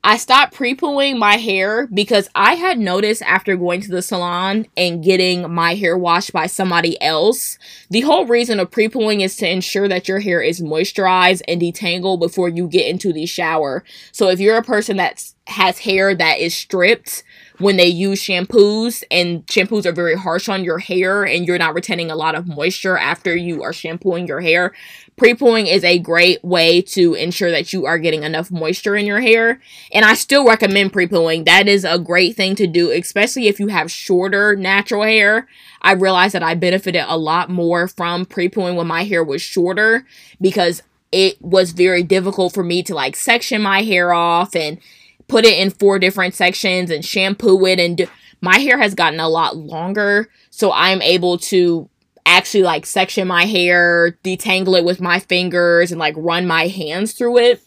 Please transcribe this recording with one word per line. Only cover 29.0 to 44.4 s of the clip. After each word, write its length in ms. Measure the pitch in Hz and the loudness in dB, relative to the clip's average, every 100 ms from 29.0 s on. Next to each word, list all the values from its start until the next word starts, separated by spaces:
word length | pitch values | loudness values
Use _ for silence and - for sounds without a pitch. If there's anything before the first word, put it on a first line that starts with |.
| 208 | -2
your 140 | 202 | 0
hair. 400 | 247 226 233 262 _ - - | 4 4 2 -2 _ -20 -4
And 120 | 240 | 4
I 100 | 214 | 4
still 300 | 226 - 285 | 4 4 4
recommend 480 | 254 220 202 196 196 | 6 4 2 2 0
pre-pooing. 520 | 202 175 185 165 165 | 0 0 0 0 0
That 240 | 160 185 208 | 4 4 6
is 160 | 202 | 2
a 160 | 180 175 | 2 -2
great 340 | 160 175 180 | 0 0 0
thing 220 | - 190 196 | 0 -4 0
to 100 | 185 | 0
do, 240 | 165 170 | 2 0
especially 560 | 147 175 202 214 - 220 | -2 -4 -2 -2 0 -2
if 140 | 202 | 0
you 80 | 202 | -2
have 240 | 185 156 | -4 -6
shorter 640 | - - 180 190 196 208 202 | -10 0 0 0 0 0 0
natural 460 | 190 196 202 208 | 0 -2 0 -2
hair. 440 | 214 220 208 220 - - - - | 2 2 2 2 -4 -20 -20 -2
I 100 | 185 | 0
realized 420 | 190 190 185 190 | 2 2 4 2
that 80 | 190 | 0
I 120 | 165 | -2
benefited 500 | 170 180 185 196 175 143 | 0 0 0 -2 -4 -2
a 100 | 165 | -4
lot 320 | 156 170 170 | -2 -2 -2
more 380 | 180 170 175 180 | -2 0 0 -4
from 400 | - 175 175 185 | -6 -6 -6 -6
pre-pooing 480 | - 180 214 180 | -4 -4 -2 -4
when 140 | 175 165 | -4 -4
my 160 | 165 | -4
hair 180 | 202 180 | -2 -2
was 180 | 156 139 | -2 -4
shorter 640 | - - 175 190 220 233 262 - - _ | -6 -2 -2 0 0 0 -4 -20 -20 _
because 420 | 190 208 175 175 _ _ _ | -2 0 -2 -2 _ _ _
it 280 | 185 190 - | 0 0 0
was 300 | - 185 180 | 0 2 2
very 320 | 165 185 180 | 2 2 2
difficult 500 | 175 190 185 190 180 | 0 0 0 -2 -4
for 120 | 202 | -2
me 180 | 175 175 | -4 -4
to, 120 | 175 | -4
like, 200 | 160 135 | -6 -6
section 480 | - - 240 - 214 | -6 -2 -2 0 -2
my 200 | 208 196 | 0 0
hair 300 | 220 185 175 | 0 0 2
off 440 | 170 170 170 | 2 2 2